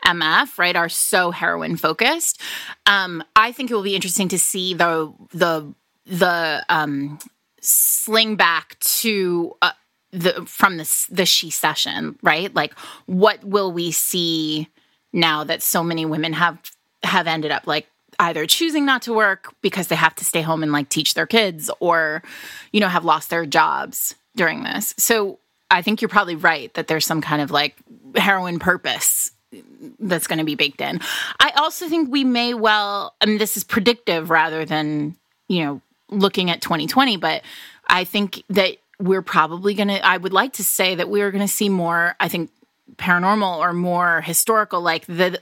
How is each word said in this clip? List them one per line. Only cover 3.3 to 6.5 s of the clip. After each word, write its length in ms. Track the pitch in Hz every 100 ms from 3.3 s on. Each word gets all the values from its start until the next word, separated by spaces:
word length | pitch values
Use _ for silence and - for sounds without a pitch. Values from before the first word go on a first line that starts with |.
| 214
I 160 | 233
think 180 | 247 254
it 40 |
will 80 | 233
be 120 | 196
interesting 340 | 190 185 175 185
to 100 | 180
see 360 | - 196 185
the, 380 | 175 170 160 156 - -
the, 400 | 170 175 160 147 - _ _ -
the, 580 | 180 180 175 160